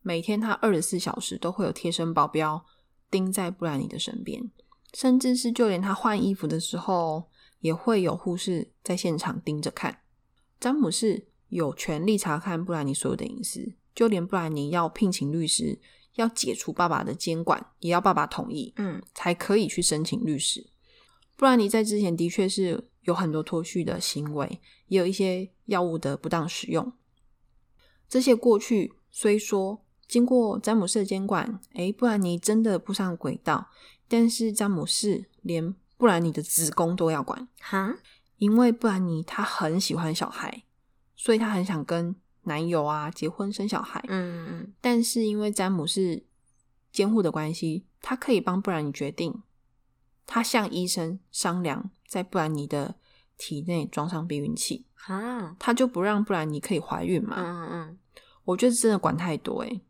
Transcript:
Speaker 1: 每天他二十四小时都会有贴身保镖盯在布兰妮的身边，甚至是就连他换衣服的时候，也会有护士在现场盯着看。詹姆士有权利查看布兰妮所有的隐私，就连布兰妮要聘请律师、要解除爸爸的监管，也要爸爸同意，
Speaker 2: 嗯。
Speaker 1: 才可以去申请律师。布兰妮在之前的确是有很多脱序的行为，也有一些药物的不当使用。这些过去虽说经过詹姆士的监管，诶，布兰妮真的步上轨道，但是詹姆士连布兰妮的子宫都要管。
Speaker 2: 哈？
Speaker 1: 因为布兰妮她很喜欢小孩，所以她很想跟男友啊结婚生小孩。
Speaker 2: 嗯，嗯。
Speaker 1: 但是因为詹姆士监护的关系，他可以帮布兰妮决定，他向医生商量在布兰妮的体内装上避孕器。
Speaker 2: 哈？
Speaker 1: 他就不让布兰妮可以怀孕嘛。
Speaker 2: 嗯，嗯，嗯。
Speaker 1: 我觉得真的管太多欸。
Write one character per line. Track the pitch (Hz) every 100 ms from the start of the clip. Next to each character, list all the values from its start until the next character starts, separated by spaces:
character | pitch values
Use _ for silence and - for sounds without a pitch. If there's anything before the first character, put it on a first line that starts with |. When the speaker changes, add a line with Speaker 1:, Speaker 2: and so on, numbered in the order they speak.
Speaker 1:
每 | 190 170
天 | 175 208
他 | 220
二 | 202 226
十 | 175
四 | 175 180
小 | - -
时 | - -
都 | 170
会 | 185 190
有 |
贴 | - 170
身 | 165 165
保 | 160 147
镖 | 151 156 156 - _ _ _ _
盯 | 190 185
在 | 190 180
布 | 190
兰 | 170 139
妮 | -
的 | -
身 | - -
边， | - - - _ _ _ _
甚 | - 262 254
至 | 254 247
是 | 247
就 | 233 226
连 | 180
他 | 196
换 | 190 226 208
衣 | 180
服 | 196 156
的 | 160
时 | 170 175
候， | 175 180 165 160 170 _ _ _
也 | 160
会 | 165 - 220
有 | 175 156
护 | - 180
士 | - 170 - _
在 | - 180
现 | 180 160
场 | - -
盯 | - 151
着 | 151
看。 | - 170 - _ _ _ _ _ _
詹 | 247
姆 | 294 208
士 | 170 220 185 - _ _
有 | 180 151
权 | - - 151 180
利 | 208
查 | 180 151
看 | 196 165
布 | 185
兰 | 165 143
妮 |
所 | 139 -
有 | -
的 | -
隐 | -
私， | - - - - _
就 | - 233
连 | 196 175
布 |
兰 | 190 165
妮 | 156 143
要 | 175 165
聘 | - 202
请 | 180 139
律 | 160 156
师、 | - 156 - - _ _
要 | - 226
解 | 226 -
除 | - -
爸 | 156 175
爸 | 151
的 | -
监 | 151 - 165
管， | 165 - - _
也 | 170
要 | 175
爸 | 202
爸 | 170 147
同 | - -
意， | 151 - -
Speaker 2:
嗯。 | 196 180 -
Speaker 1:
才 | - -
可 | 175 - 202
以 | 185
去 | -
申 | 170 151
请 | 160 -
律 | 156 143
师。 | - - - _ _ _ _ _ _ _
布 |
兰 | 269 247
妮 | 202
在 | 220
之 | 220 208
前 | 196 165
的 | 170
确 | 180 190
是 | 190 185 160 - _
有 | -
很 | 175 180
多 | 156
脱 | 156 170
序 | 170 180
的 | 165 180
行 | - - 147
为， | 151 139 - _ _ _
也 | 190
有 | 180
一 |
些 | 190 190 185 190 _ -
药 | 190
物 | 180 165
的 | 139 139
不 | 160
当 | 170 170
使 | - -
用。 | 165 247 - _ _ _ _ _ _ _ _ _ _ _
这 | 254
些 | 262
过 | 233 240 208
去 | - 220 - - _
虽 | - 214 208
说 | 214 202 190 214 _ _ _
经 | 240 247
过 | 254 220 196
詹 | 214 220
姆 | 180
士 | 220
的 |
监 | 196 190 196
管， | 185 185 208 -
诶， | - 185
布 | 202
兰 | 247 208
妮 | 185 175
真 | 220 214
的 | 226 185
步 | -
上 | 196 190 170
轨 | 139 -
道， | - 151 - _ - _ _
但 | 233 233
是 | 226 226
詹 | 208 202
姆 | 180
士 | 147 - 208 180 - _
连 | - 165 165 190 _ _
布 | 240
兰 | 175
妮 | 170
的 | 156
子 | 151 - 160
宫 | 165 170 185
都 | 165
要 | 156
管。 | - - 254 _
Speaker 2:
哈？ | - 190 190 330 - _ _ _
Speaker 1:
因 | 202 220
为 | 247
布 | 233 226
兰 | 190 180
妮 | 160
她 | 170 -
很 | 202 - 160 165
喜 | -
欢 | 170 165
小 | 185 -
孩， | - - - _ _ _ _ _
所 | _ -
以 | 220
她 | 220
很 | 202
想 | 190 170
跟 | 143 170 170 190 _ _
男 | - 151 165
友 | 170
啊 | 147 151 151
结 | - 151
婚 | - 196
生 | 208 208
小 | -
孩。 | - - -
Speaker 2:
嗯， | 190 180 170 165
嗯。 | 170 190 -
Speaker 1:
但 | 247 240
是 | 233 240
因 | 220 208
为 | 208
詹 | 208 190
姆 | 190 151
士 | - 185 160 _ _ _ _ _ _ _
监 | - 202
护 | 220
的 | 175
关 | 151 156
系， | 165 165 160 - _
他 | - 254
可 | -
以 | 226
帮 | - 185
布 | 202
兰 | 170
妮 | 151
决 | 139 143
定， | 156 247 240 - _ _ _ _ _ _ _ -
他 | 226
向 | 233 240 202
医 | 175 180
生 | - 165 190 _
商 | - 185 175
量 | 170 - 196 _ _
在 | -
布 | 180 180
兰 | 156
妮 | 156 143
的 | 147 139 - _ _ _ _
体 | - 151
内 | 165 170 -
装 | - 156
上 | 175 170
避 | 147
孕 | 143 156
器。 | - - -
Speaker 2:
哈？ | _ - 190 226 247 175 175
Speaker 1:
他 | -
就 | 240 254
不 | 190
让 | 190 208
布 | 214
兰 | 180 156
妮 | 151
可 | -
以 | 170
怀 | - 156
孕 | 175 180
嘛。 | 214 -
Speaker 2:
嗯， |
嗯， | 175 175 165
嗯。 | 170 160 170 _ - _ _ -
Speaker 1:
我 | 180
觉 | 247
得 |
真 | 240 226
的 | 202
管 | 170 -
太 | 175 156
多 | - -
欸。 | - 208 -